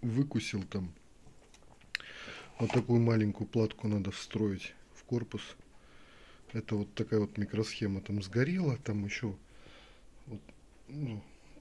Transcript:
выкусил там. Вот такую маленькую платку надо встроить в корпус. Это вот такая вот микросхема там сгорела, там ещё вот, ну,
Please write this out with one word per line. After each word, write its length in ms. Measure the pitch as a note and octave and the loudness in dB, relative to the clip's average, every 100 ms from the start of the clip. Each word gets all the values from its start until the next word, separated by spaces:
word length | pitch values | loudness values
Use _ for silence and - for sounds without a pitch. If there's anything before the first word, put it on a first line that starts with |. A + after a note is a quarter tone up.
выкусил 600 | A#2+ A#2 C#3+ A#2 - G#2 | -2 2 2 0 -2 -4
там. 320 | F#2 G2+ F2+ - - - - - - - - - - - - - - - - - | -2 -4 -4 -8 -20 -20 -20 -20 -20 -20 -20 -20 -12 -10 -10 -16 -14 -14 -16 -2
Вот 120 | A#2 | 2
такую 300 | B2+ A2+ A#2+ | 2 6 6
маленькую 440 | A#2 A2+ G#2+ G2+ G#2 | 6 6 4 2 0
платку 400 | A#2 A2 - A2 | 2 2 2 0
надо 240 | G#2 G2 | 2 0
встроить 640 | - - A2 G#2+ F#2+ - - - | -4 -6 0 0 0 -6 -14 -20
в 100 | - | -20
корпус. 380 | - A#2+ A2+ G#2+ - - - - - - - - - - - | -4 -2 -2 -8 -10 -16 -20 -20 -20 -20 -20 -20 -20 -20 -8
Это 200 | A2+ - G#2+ | -6 -2 -2
вот 180 | G#2 | -2
такая 260 | - G#2+ A2 | -2 2 2
вот 160 | G#2 - | 2 0
микросхема 640 | G2+ G#2 A2+ - G#2+ G2 | -2 0 -2 0 0 0
там 220 | - G#2 | -2 -2
сгорела, 560 | G2 A2 C#3 F#3 E3 A#2 | 0 2 2 2 2 0
там 260 | - G#2 | -2 -2
ещё 320 | G2+ - A2+ F#2+ - - - - - - - - | -2 -2 -4 -6 -12 -20 -20 -20 -20 -20 -20 -20
вот, 160 | - G#2+ - - - - - | -14 -14 -14 -20 -20 -20 -14
ну, 340 | C#3+ C#3 G#2+ - - - - | -8 -6 -6 -10 -20 -20 -8